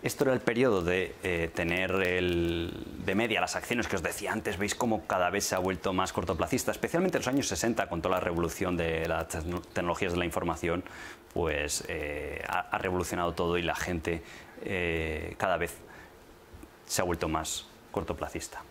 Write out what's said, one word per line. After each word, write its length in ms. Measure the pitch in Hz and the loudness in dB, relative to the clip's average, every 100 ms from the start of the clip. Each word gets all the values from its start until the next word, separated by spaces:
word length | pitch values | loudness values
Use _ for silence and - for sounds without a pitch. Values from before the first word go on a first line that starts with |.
Esto 220 | 143 - 135 | -4 2 4
era 80 | |
el 80 | 123 | 4
periodo 420 | - 117 127 98 | 2 4 6 6
de, 320 | 87 92 92 - | 4 4 2 -2
eh, 260 | 95 87 82 | -2 0 0
tener 380 | - 85 87 92 | 0 2 2 2
el, 800 | 95 92 90 90 85 85 85 85 - - - | 2 4 4 4 4 2 2 -2 -6 -10 -6
de 120 | 90 98 | 0 2
media 260 | 117 101 | 4 2
las 140 | 90 - | 2 -2
acciones 320 | - 120 101 | -2 -2 0
que 80 | 98 | 0
os 80 | |
decía 280 | 85 - 98 | -2 -4 -4
antes. 260 | 107 107 92 | -2 -2 -2
Veis 160 | 101 - | -2 0
cómo 320 | 123 110 - | 2 0 2
cada 240 | 98 87 | 2 2
vez 120 | 98 | 2
se 120 | - 95 | 2 2
ha 20 | |
vuelto 340 | 92 92 - | 2 0 0
más 220 | 92 92 | 0 0
cortoplacista, 580 | - 87 85 87 131 - | 0 -2 0 2 0 0
especialmente 460 | 101 113 165 185 143 | -2 0 2 2 2
en 40 | |
los 60 | - | 2
años 200 | 139 120 | 2 0
sesenta, 420 | 95 117 117 98 | 0 0 2 0
con 140 | 85 | 0
toda 120 | 85 92 | 2 2
la 60 | |
revolución 560 | 90 85 85 - 92 90 | 2 2 0 0 0 2
de 300 | 82 80 82 | 0 0 0
las 200 | 80 82 | 0 -2
tecno-, 340 | 87 80 87 - | -4 -4 -4 -4
tecnologías 400 | - 87 85 98 | -2 0 0 0
de 60 | 87 | 2
la 60 | 87 | 0
información, 580 | 87 90 78 85 87 - - - - - | 0 -2 -2 0 -2 -4 -12 -14 -16 -8
pues, 500 | - 85 73 73 - - | -2 0 0 0 -2 -4
eh, 560 | 82 76 73 73 - - | -6 -4 -6 -6 -6 -4
ha, 120 | 90 | -4
ha 180 | - 104 | -2 -2
revolucionado 560 | 98 90 87 87 87 | 0 0 0 0 0
todo 240 | 82 85 87 | 0 2 2
y 60 | |
la 120 | 85 76 | 2 -2
gente, 460 | - 85 80 82 - - - - | -2 -2 -2 -4 -6 -16 -18 -12
eh, 720 | - 95 87 82 80 78 85 - | -6 -2 0 0 0 -4 -6 -2
cada 200 | 98 85 | 0 2
vez 180 | 85 - - - - - - - - - - - - | 0 -6 -16 -18 -20 -20 -20 -20 -20 -20 -20 -20 -6
se 160 | - | 0
ha 20 | |
vuelto 240 | 92 85 85 | 2 2 0
más 380 | 78 80 - - - - | 0 -2 -6 -10 -20 -6
cortoplacista. 680 | - 78 80 78 - - - - | -4 -4 -4 -4 -6 -8 -12 -14